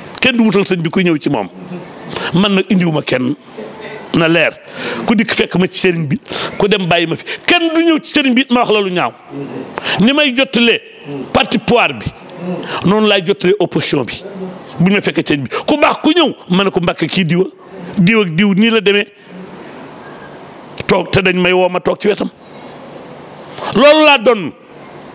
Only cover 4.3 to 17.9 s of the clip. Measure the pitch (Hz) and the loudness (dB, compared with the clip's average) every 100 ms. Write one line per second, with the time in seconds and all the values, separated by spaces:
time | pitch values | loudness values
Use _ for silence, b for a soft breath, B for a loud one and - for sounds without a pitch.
4.3 | 165 131 - - B B B - 233 226 | 4 2 -2 -12 B B B 0 0 0
5.3 | - 220 180 185 - 185 170 147 190 - | 0 0 0 0 2 0 0 -2 -4 -4
6.3 | B B - 196 208 180 175 165 156 - | B B -2 0 2 2 2 2 -4 -6
7.3 | B - 349 330 320 339 311 - 302 269 | B 0 2 2 2 2 2 0 0 2
8.3 | 240 269 240 220 214 196 180 123 - - | 2 2 0 2 2 2 0 -2 -4 -14
9.3 | 139 139 - - - B B 214 285 294 | -12 -10 -10 -10 -10 B B 2 4 2
10.3 | 247 262 240 233 196 - - 147 143 123 | 2 0 2 2 2 -2 -18 -12 -12 -2
11.3 | - 262 226 - 233 175 120 - - - | 0 2 0 2 2 2 -2 -8 -10 -16
12.3 | - 180 180 180 B 170 214 214 202 170 | -12 -8 -8 -8 B 0 2 4 2 0
13.3 | 196 180 208 175 165 - 151 110 - - | 0 0 2 0 -2 -2 -2 -2 -8 -12
14.3 | 190 185 - - - 175 202 180 165 160 | -12 -12 -14 -16 0 2 2 0 -2 0
15.3 | 147 127 B - 294 302 170 311 339 277 | -2 -2 B -2 2 2 2 2 4 2
16.3 | - - 180 196 190 175 160 160 180 170 | 0 -2 0 2 0 -2 -2 -2 0 0
17.3 | 175 196 - - - - | 0 0 -4 -20 -16 -10